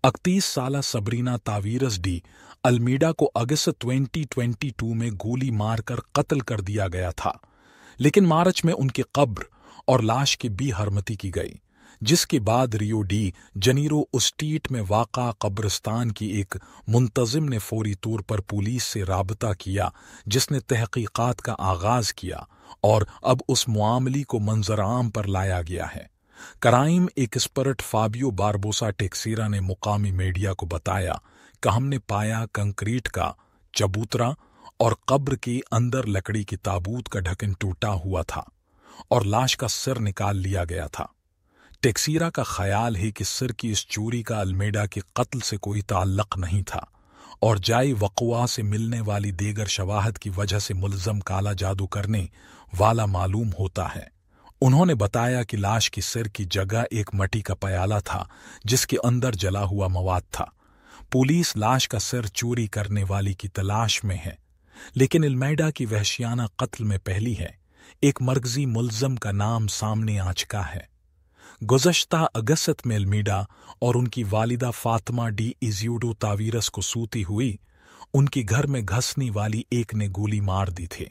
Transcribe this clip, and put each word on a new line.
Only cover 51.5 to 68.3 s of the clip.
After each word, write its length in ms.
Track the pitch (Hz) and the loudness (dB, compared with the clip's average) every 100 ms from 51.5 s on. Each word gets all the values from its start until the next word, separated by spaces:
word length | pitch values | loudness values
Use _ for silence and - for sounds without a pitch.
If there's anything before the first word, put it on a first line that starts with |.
| 98 | -2
जादू 300 | 101 98 98 | -2 -2 -4
करने 400 | 104 101 110 87 - - - - | -4 -2 -2 -2 -10 -20 -20 -12
वाला 320 | 90 107 117 107 | 4 4 6 2
मालूम 420 | 92 95 101 113 90 | 0 0 0 -2 -2
होता 260 | 90 - 90 | -4 -2 -4
है। 200 | - - _ _ _ - _ | -6 -14 _ _ _ -20 _
उन्होंने 320 | 131 139 180 131 | 6 8 6 4
बताया 460 | 101 120 120 127 | 2 2 0 0
कि 140 | 117 110 | -2 0
लाश 300 | 98 113 - | 2 2 0
की 120 | - | -2
सिर 260 | - 117 113 | -6 -4 -6
की 180 | - 92 | -6 -4
जगह 400 | 95 95 113 120 | -2 0 -2 0
एक 160 | 113 101 98 | -2 -2 0
मट्टी 260 | 95 110 | 0 -2
का 120 | 104 98 | -2 -4
प्याला 440 | 98 92 95 104 | -2 0 0 0
था, 260 | - - - - - - 107 | -2 -6 -8 -14 -20 -10 0
जिसके 320 | 127 - 135 | 2 2 2
अंदर 360 | 123 123 127 98 | 2 2 0 0
जला 260 | 98 98 | 0 0
हुआ 260 | 101 101 95 | 0 0 0
मवाद 340 | 90 92 90 - | 0 0 0 -2
था। 180 | - - _ _ _ - - - | -6 -6 _ _ _ -20 -20 -2
पुलिस 440 | 131 131 170 165 107 | 2 4 4 2 0
लाश 280 | 107 131 - | 2 2 2
का 140 | 110 | -2
सिर 280 | - 123 107 | -2 -4 -4
चोरी 380 | - 120 120 110 | -4 -2 0 -2
करने 340 | - 101 104 | -2 -2 0
वाली 300 | 95 98 98 | 0 0 0
की 140 | 95 98 | -4 -6
तलाश 500 | - 98 104 113 - 101 | -4 0 0 0 0 -2
में 100 | 98 | -4
है, 200 | - - _ _ _ - - - | -6 -12 _ _ _ -20 -8 2
लेकिन 300 | 131 165 151 | 4 6 4
अल्मेडा 440 | 127 135 151 156 | 2 0 2 0
की 160 | - 120 | 0 -2
वहशियाना 600 | 107 101 - 117 120 117 - | 0 0 -2 -2 -2 -4 -4
कत्ल 240 | 127 - | -6 -2
में 140 | 107 98 | -2 -2
पहली 340 | - 95 117 | -2 -2 -2
है। 200 | 98 - - _ _ - - | -4 -6 -10 _ _ -20 2
एक 180 | 143 - | 2 4
मरकजी 440 | 127 | 0